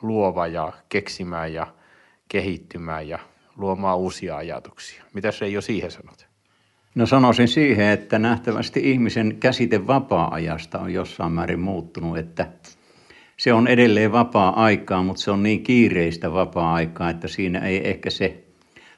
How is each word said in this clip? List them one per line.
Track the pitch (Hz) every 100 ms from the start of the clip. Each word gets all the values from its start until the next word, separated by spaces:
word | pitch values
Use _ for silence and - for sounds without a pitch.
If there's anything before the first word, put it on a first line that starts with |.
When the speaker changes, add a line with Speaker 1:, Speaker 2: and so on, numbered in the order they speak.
Speaker 1:
luova | 110 110 98 90 85
ja | 82 80 - _
keksimään | 101 - - 90 85 82
ja | 80 76 _ _ _ _ _ _
kehittymään | 101 95 85 - 87 82 78 76
ja | 82 - _ _ -
luomaan | 98 95 98 92
uusia | 92 - 90 76
ajatuksia. | 82 65 - - - - -
Mitäs | 101 104 -
Reijo | 104 101
siihen | 95 101 85
sanot? | - - _ _ _ _ _ _ _ _ 120
Speaker 2:
No | 117
sanoisin | 135 127 117 120
siihen, | 160 147 107 104
että | 104 - 110
nähtävästi | 117 117 120 110 117 139 135
ihmisen | 131 113 113 107 -
käsite | 127 123 117 104 104
vapaa-ajasta | 135 135 92 82 80 82 78 - 95
on | 92
jossain | 90 87 - 87
määrin | 82 87 87
muuttunut, | 92 92 82 - 82 82
että | 82 - 85 - - - _ _ _ - - -
se | 127
on | 113 123
edelleen | 123 120 107 107
vapaa-aikaa, | 117 120 107 92 104 113 101 - 92
mutta | 92 92
se | -
on | 98
niin | 104 107
kiireistä | 107 123 110 90 82 82 85
vapaa-aikaa, | 90 87 90 82 82 82 - 85
että | 82 -
siinä | - 92 90
ei | 95 95 -
ehkä | 95 92
se | - 95 92 _ _ _ _ -